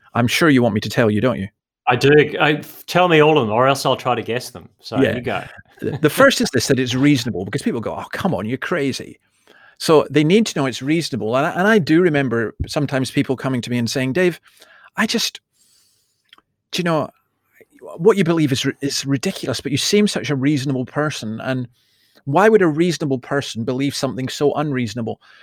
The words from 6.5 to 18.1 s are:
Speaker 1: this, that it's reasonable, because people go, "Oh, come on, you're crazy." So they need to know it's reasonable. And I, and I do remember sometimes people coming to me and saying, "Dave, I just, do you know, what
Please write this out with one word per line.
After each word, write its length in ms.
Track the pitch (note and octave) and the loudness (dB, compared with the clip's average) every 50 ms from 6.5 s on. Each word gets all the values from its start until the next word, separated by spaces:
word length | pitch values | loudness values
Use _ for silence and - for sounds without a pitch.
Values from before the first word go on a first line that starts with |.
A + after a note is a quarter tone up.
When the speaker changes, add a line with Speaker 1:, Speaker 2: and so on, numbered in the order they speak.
Speaker 1:
this, 180 | - - - - | -2 -2 0 0
that 100 | C#3 A#2+ | 0 0
it's 160 | C3 B2 A#2+ | 0 -2 0
reasonable, 500 | B2+ C#3 D3 D3 A#2+ A#2 B2 F#2 F2 G2 | 2 4 4 4 2 0 -4 -6 -6 -6
because 180 | G2+ G#2+ C#3+ - | -6 -6 -4 -4
people 180 | A#3+ D#3+ A#2 | -4 -4 -4
go, 140 | G2+ F#2+ D#2 | -6 -6 -8
"Oh, 100 | F#2+ - - - | -10 -10 -10 -8
come 220 | - - F#3+ C3 | -6 -4 -2 -2
on, 100 | F2 G2+ | -4 -4
you're 100 | A2 B2+ | -4 -6
crazy." 640 | B2 - - F#3 D#3 C#3+ C3+ A2+ - - - - _ _ _ _ _ _ _ - _ _ _ _ - | -6 -6 -4 -4 -2 -2 -2 -4 -6 -10 -16 -18 _ _ _ _ _ _ _ -20 _ _ _ _ -4
So 280 | - - D#3+ D3 - - | 2 4 6 6 4 4
they 140 | C3+ D3+ D3 | 2 2 4
need 240 | D#3 F#3 A3+ A3 | 4 4 4 2
to 120 | - - E3+ | 2 -2 -2
know 80 | C3+ | -2
it's 140 | C3+ A2+ - | -4 -4 -4
reasonable. 560 | C3 C#3+ D#3+ E3+ D3 - C#3 G#2+ G#2+ G#2+ A#2+ | -4 -2 -2 -2 -2 -4 -6 -6 -4 -2 0
And 80 | C3 D3 | 0 0
I, 60 | E3+ | -2
and 160 | - F3 F#3 | -2 0 2
I 120 | G#3+ A3+ G#3+ | 4 4 4
do 200 | C#3+ D3+ D#3 E3+ | 4 4 4 4
remember 540 | F#3 F3 D3 C#3+ C3+ B2 A#2 A#2 A2+ G#2 - - A2+ G#2 | 4 4 2 0 0 0 -2 -2 -2 -4 -6 -8 -10 -6
sometimes 420 | - D3+ C#3+ C3 C#3 C3 C3 - | -4 -4 -4 -2 -2 -4 -4 -2
people 240 | - D3 C3+ - C3 | -2 -2 0 0 -2
coming 240 | - - C3+ C3 A#2+ - | -4 -4 -4 -4 -4 -4
to 80 | A#2+ | -4
me 80 | B2 A#2+ | -4 -4
and 120 | A#2 A2+ | -2 -2
saying, 220 | - C3+ B2+ C3 C3 | -2 -4 -4 -2 0
"Dave, 280 | F3+ F#3 F3+ D#3+ - _ _ _ _ - _ _ _ - - _ | 0 0 0 0 -4 _ _ _ _ -20 _ _ _ -20 -10 _
I 100 | - G#3+ A3 | -4 -2 -2
just, 320 | - A3 - - - - _ _ _ _ _ _ _ _ _ _ _ _ _ _ _ _ _ _ _ _ _ _ _ _ _ _ | -2 -2 -4 -6 -8 -12 _ _ _ _ _ _ _ _ _ _ _ _ _ _ _ _ _ _ _ _ _ _ _ _ _ _
do 100 | - - | -6 -4
you 40 | F3 | -2
know, 240 | F3 D#3+ D3+ - - - _ _ _ _ _ _ _ _ _ - _ _ _ - - - | -2 0 -2 -2 -6 -10 _ _ _ _ _ _ _ _ _ -20 _ _ _ -18 -16 -6
what 200 | - E3 A3 | 2 4 4